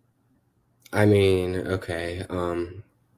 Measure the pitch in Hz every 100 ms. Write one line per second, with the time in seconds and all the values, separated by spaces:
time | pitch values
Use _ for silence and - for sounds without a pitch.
0 | _ _ _ _ _ _ _ _ _ 98
1 | 104 101 98 92 90 90 - 92 - 82
2 | 85 87 87 90 87 85 85 92 - _
3 | _